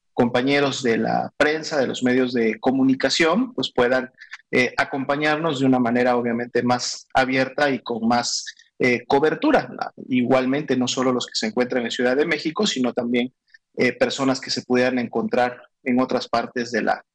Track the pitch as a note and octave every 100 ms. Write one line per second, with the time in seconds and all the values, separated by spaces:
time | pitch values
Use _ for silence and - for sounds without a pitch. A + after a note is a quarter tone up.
0 | _ - A#2+ B2 C3+ C#3+ C#3 B2+ A#2+ A2
1 | A2+ A#2+ - - D3 D#3 D3+ D3+ A#2 -
2 | B2 B2+ B2+ B2 A2+ G#2+ C3 C3 C3+ C3
3 | C3+ - E3 G3 C4 - A#2+ - A#2+ C3
4 | B2 _ - - - B2+ B2 - C#3 C#3
5 | C3+ C#3+ D3+ D3+ E3 C3+ C3+ B2+ A#2+ B2
6 | B2 A#2+ A#2+ A#2 A#2+ A#2+ B2 B2 - -
7 | - C3 B2+ C3 C3 D3 C#3+ B2+ - A2+
8 | A2+ A#2+ A#2+ - - - _ - B2+ A#2
9 | - C#3 D#3 - D4+ A3+ C3 - - -
10 | - B2+ A#2+ C3 B2+ C#3+ D#3 B2+ B2 -
11 | B2+ B2 - - A2 B2 B2 B2+ A#2+ -
12 | B2 C3 E3+ D3+ D#3+ D#3 G#3+ C3+ A#2+ A#2+
13 | A#2 B2 B2+ _ _ _ _ - B2+ A#2+
14 | C3 D3 C3+ B2+ - B2 - B2 B2+ B2+
15 | A#2 A#2 A2 B2 B2 - - _ C3 B2
16 | B2+ B2 - A#2 A#2+ B2+ A#2 A2+ G2 F#2+
17 | _